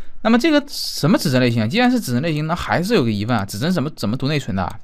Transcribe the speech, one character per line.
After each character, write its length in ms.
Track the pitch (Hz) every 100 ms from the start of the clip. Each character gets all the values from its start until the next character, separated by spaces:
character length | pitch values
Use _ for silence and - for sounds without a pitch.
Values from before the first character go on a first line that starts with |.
| - -
那 80 | 220
么 80 | 240
这 140 | 330
个 120 | 294 -
什 420 | - - - 147
么 80 | 269
指 140 | 160
针 100 | 127
类 80 | 127
型 140 | 117
啊？ 40 | 107
既 120 | 208
然 100 | 247
是 100 | 247
指 140 | 135
针 80 | 123
类 120 | 170
型， 120 | 151 156
那 100 | 175
还 280 | - 120
是 100 | 185
有 100 | 220
个 80 | 117
疑 140 | 101 104
问 100 | 117
啊， 80 |
指 140 | 95 104
针 140 | 160
怎 100 | 180
么， 80 | 143 -
怎 120 | 101
么 80 | 123
读 120 | 139
内 120 | 151
存 160 | - 95
的 60 |
啊？ 180 | 90 -